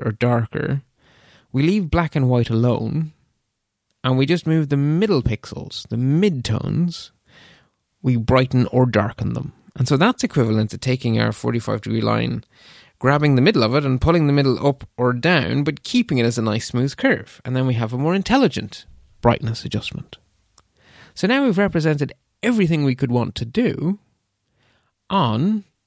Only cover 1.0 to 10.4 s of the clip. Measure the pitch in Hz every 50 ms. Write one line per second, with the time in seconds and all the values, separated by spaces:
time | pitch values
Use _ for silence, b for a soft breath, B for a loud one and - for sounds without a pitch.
1 | b b b b b b b b b b b 131 147 165 202 214 185 147 - 170
2 | 165 151 - 151 131 123 123 120 113 - 113 110 120 123 113 - 113 113 - 156
3 | 160 156 - _ _ _ _ _ _ _ _ _ _ _ _ _ _ _ _ _
4 | - 127 131 131 139 143 175 170 - 160 160 160 151 139 147 139 143 147 156 175
5 | 220 208 185 131 - - 107 - - - - - - - - - - - - 117
6 | 127 135 147 165 208 208 156 127 113 - 110 - - - - 139 175 175 160 -
7 | - - _ _ _ b b b b b b b b b b b _ _ _ _
8 | - 131 123 117 110 120 127 131 131 131 131 127 117 - - 127 127 123 - 104
9 | 98 101 - - 101 - 117 - - - - _ _ - - - 131 - 147 135
10 | 185 240 254 - - 196 - 147